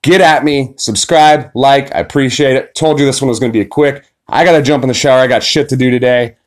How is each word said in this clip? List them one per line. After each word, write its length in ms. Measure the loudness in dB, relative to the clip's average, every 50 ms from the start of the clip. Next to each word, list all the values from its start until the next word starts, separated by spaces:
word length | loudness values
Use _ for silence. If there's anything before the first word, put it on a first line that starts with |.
Get 200 | 2 2 2 4
at 220 | 4 2 2 2 0
me, 280 | -2 -2 -2 -4 -6 -10
subscribe, 720 | -10 -8 -6 -6 -6 -4 0 2 4 4 4 4 2 -2 -6 _
like, 400 | 0 2 2 2 2 0 -4 -6
I 40 | -6
appreciate 580 | -6 -4 -2 -2 -2 -2 -2 -2 0 0 0
it. 180 | -2 -4 -6 _
Told 240 | -2 -2 0 0 2
you 60 | 0
this 160 | 0 0 -2
one 80 | -2 -4
was 100 | -2 -2
gonna 140 | -4 -2
be 80 | -2 -2
a 60 | -4
quick. 380 | -2 -2 0 0 0 -2 -6 _ _ _ _ _ -6
I 160 | -2 0 2
gotta 180 | 2 2 2
jump 200 | 2 0 -2 0
in 60 | -2 -2
the 60 | -4
shower. 240 | -2 0 2 2 2
I 80 | 2
got 160 | 2 0 -2
shit 260 | -2 -2 -2 -2 -2 -2
to 60 | -2
do 140 | -2 0 0
today. 460 | 0 0 0 0 0 0 -2 -4 _ _ _